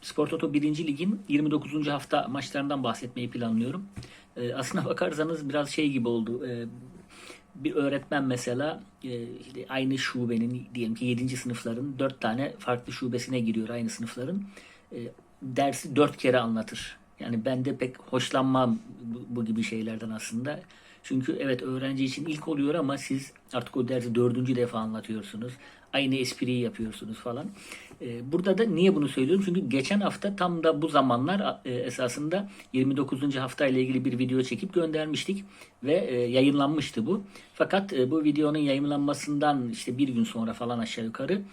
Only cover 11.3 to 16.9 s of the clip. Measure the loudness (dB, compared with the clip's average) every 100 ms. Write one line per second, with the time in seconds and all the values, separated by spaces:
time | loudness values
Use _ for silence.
11.3 | -2 -4 -4 -4 -4 -4 -2 -2 -2 -2
12.3 | 0 -4 -4 -2 -2 -4 -6 -2 -2 -2
13.3 | 0 0 0 -2 -4 -4 -4 -8 -6 -4
14.3 | -4 -6 -12 -20 -20 -14 -10 -10 -12 -20
15.3 | -14 -6 0 2 0 0 4 4 4 4
16.3 | 4 4 0 -4 -8 -12